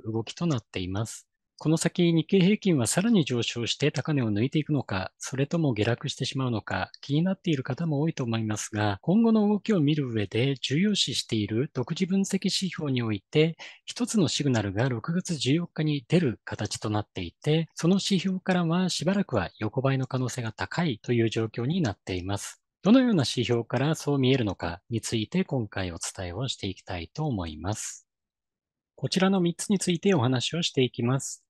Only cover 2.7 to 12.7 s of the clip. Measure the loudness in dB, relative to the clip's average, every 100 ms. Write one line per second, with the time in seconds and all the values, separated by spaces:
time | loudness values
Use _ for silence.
2.7 | 2 2 0 4 2 2 0 -2 -4 -6
3.7 | -2 -2 -2 -2 0 0 0 0 0 0
4.7 | -2 -2 -6 -6 -10 -8 -4 -2 0 0
5.7 | 2 0 0 -4 -6 -6 -4 -2 -2 -4
6.7 | -6 -6 -10 -2 0 0 -2 0 -2 -2
7.7 | -4 -2 0 -2 -2 -2 -2 -2 -4 -4
8.7 | 0 0 0 2 4 6 4 4 2 2
9.7 | 2 4 2 0 -2 0 0 0 -2 -2
10.7 | 0 2 2 0 -2 -2 -2 0 -2 -2
11.7 | -4 -4 -2 0 0 0 0 -2 -2 -4